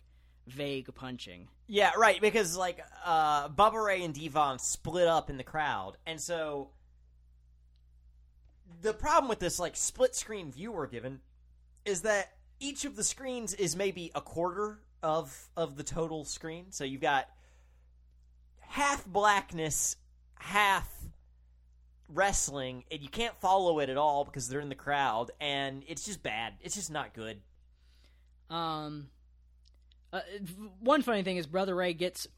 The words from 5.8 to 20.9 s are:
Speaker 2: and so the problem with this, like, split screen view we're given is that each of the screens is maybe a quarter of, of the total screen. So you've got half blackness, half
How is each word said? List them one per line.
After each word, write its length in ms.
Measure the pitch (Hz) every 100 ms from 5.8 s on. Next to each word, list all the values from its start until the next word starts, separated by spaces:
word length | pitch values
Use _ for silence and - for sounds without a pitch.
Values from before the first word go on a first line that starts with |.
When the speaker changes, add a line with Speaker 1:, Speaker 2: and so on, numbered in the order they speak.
| 95 - -
Speaker 2:
and 140 | 160
so 500 | 156 170 156 143 135 - _ - - - - - _ - - _ _ - - - - - - - 180 170
the 100 | 208
problem 380 | 220 302 320 269
with 80 | 214
this, 200 | 175 -
like, 160 | 170
split 400 | - - - 254
screen 380 | - - 214 160
view 180 | 123 214
we're 160 | 196 127
given 340 | 117 127 135 - - - - - - 208
is 160 | 180
that 280 | 214 208 185 - - -
each 240 | 277 277
of 100 | 285 214
the 60 |
screens 520 | 202 - 269 247 220
is 200 | - 175
maybe 380 | 165 196 180 170
a 60 | 147
quarter 580 | - 160 175 180 208 214 - -
of, 460 | 160 156 147 - - -
of 200 | 156 139
the 60 |
total 440 | 143 170 165 156 143
screen. 400 | - 160 165 185
So 140 | -
you've 160 | 139 135
got 260 | 156 135 - - - - - - - - - - - - - -
half 440 | - - 285 285 196
blackness, 880 | 185 208 202 - 170 156 127 - - - _ _
half 520 | - - 208 202 185 -